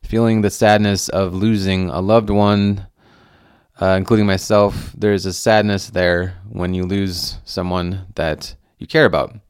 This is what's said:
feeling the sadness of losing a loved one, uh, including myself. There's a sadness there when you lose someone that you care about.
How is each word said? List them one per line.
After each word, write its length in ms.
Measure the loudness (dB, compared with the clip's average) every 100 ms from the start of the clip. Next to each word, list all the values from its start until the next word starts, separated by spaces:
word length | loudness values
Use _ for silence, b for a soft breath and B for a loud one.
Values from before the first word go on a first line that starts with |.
feeling 380 | -4 0 2 2
the 80 | 0
sadness 600 | 2 4 4 2 0 -2
of 240 | -2 -2
losing 560 | 0 0 0 0 0 -2
a 100 | -2
loved 280 | 2 2 4
one, 580 | 2 2 2 0 -2 -8 b b b b b b b b _
uh, 140 | 2 2
including 280 | 2 2 2
myself. 680 | 0 2 2 2 0 -10 -4
There's 280 | 0 0 -2
a 80 |
sadness 560 | -2 2 2 2 -2 -4
there 460 | -2 0 0 -2 -8 -14
when 260 | -6 -4
you 100 | -4
lose 560 | -2 -2 -4 -6 -10 -12
someone 600 | -10 -6 -4 -4 -4 -6 -10 -6
that 400 | -4 -4 -10 -18 _ _
you 100 | -2
care 160 | 2
about. 320 | 2 2 -4 -10